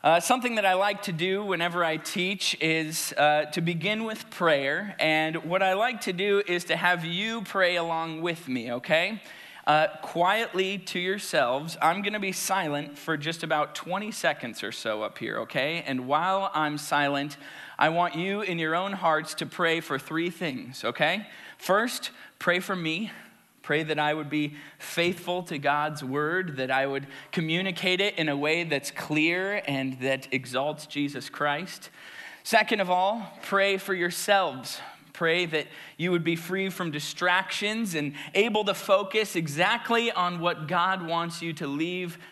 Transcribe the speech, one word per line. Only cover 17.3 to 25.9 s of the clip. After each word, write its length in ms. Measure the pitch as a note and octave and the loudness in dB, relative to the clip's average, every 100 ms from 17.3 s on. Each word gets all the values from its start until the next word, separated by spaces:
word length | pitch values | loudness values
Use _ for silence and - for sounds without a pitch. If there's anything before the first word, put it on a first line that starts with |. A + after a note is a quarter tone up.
| - - - - - | -8 -16 -16 -14 2
I 100 | D#3 | 2
want 260 | E3 F3 D#3 | 4 0 0
you 260 | F#3+ G3+ | -2 -2
in 160 | G3 E3+ | -2 -2
your 160 | D#3+ | 0
own 180 | E3 G3 | 0 -2
hearts 420 | G3 F3 D#3 D#3+ | 0 2 2 0
to 120 | - D#3 | -8 -8
pray 340 | - E3+ E3 | 0 2 2
for 180 | D#3+ C3+ | 0 -6
three 300 | - D#3+ F3 | -2 -2 -2
things, 540 | E3+ F3 C3 A#2 B2+ | -2 -4 -4 -10 -4
okay? 440 | A2 B2 D#3 F#3+ G#3 - - - | -4 0 0 0 -6 -16 -18 -10
First, 520 | - G3 A#3+ - - - - _ | 2 2 2 -4 -10 -12 -20 _
pray 200 | - F3 | 0 0
for 160 | F#3 F#3 | 0 -2
me. 360 | D#3+ E3 A3 - - _ _ _ | -2 -2 -6 -10 -20 _ _ _
Pray 200 | - D3+ | 0 0
that 140 | D#3+ D3+ | 2 0
I 160 | D3+ | 2
would 160 | D#3 D3 | 0 0
be 260 | D3+ D3 D3 - - | -2 -2 -6 -18 -16
faithful 640 | - - F3 E3 - F3+ | -6 2 2 0 -2 -4
to 140 | F3 D3+ | -2 0
God's 440 | C#3+ D3 D3+ | 2 2 2